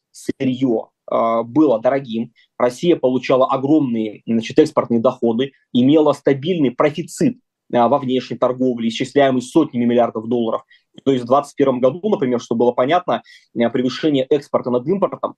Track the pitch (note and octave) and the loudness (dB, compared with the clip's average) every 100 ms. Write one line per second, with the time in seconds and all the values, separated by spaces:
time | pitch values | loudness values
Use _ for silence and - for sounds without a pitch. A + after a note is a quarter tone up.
0 | _ - - - C3+ B2 C3 A2 - _ | _ -18 -10 -4 -4 -2 0 -2 -4 _
1 | - B2 A2+ A2+ A#2 B2+ D3+ A2+ B2 C#3 | -6 -2 0 -2 -2 2 4 4 0 -2
2 | C#3 A2+ A#2 _ _ - B2 B2 F3 D#3+ | -4 -6 -8 _ _ -2 -2 0 0 2
3 | B2+ B2+ - C3 B2+ C3+ C3+ D#3 C3+ A#2 | 2 0 0 2 2 0 2 2 2 -2
4 | A2 G2+ - A2+ A2+ - D#3 - A#2 A#2 | -4 -8 -4 -4 0 2 2 2 0 0
5 | B2 B2 A#2 A2+ C3+ _ _ B2 B2+ D#3 | 0 0 -2 0 -4 _ _ 2 4 4
6 | D3+ C#3 - C#3 D3+ F3+ C3+ B2 D3 D3+ | 4 2 0 -2 -2 0 0 2 -2 -2
7 | E3 - C#3 - _ _ - B2 A#2+ C#3 | -10 -2 -2 -2 _ _ -4 0 2 2
8 | C3 B2+ A#2+ A#2+ B2+ B2+ B2+ A#2+ A2+ A2+ | 0 -4 -4 -4 -2 0 -2 -2 -4 -4
9 | B2+ C#3+ C3+ B2+ B2 E3 D3+ A#2+ A#2+ A#2+ | -2 2 2 2 0 0 0 0 0 2
10 | A#2 A2+ A2 A#2+ A2+ A2+ _ _ _ - | 2 -2 -4 -2 -2 -4 _ _ _ -6
11 | - C3+ A#2+ C3 - - C3+ B2 B2+ E3 | -2 0 2 0 0 -2 0 2 0 0
12 | G#3 G3 B2+ B2 - A#2 A#2+ A#2+ B2+ F3 | -4 -2 -2 -4 -4 0 0 0 0 0
13 | - A#2 - - _ - A#2 B2+ B2+ - | -2 -6 -6 -20 _ -2 -2 0 -4 -2
14 | E3 C#3 B2+ D3 - A#2+ B2+ B2 B2+ G3 | -2 0 0 -2 -2 -4 -2 -4 -2 -2
15 | F#3 - - | -2 -4 -10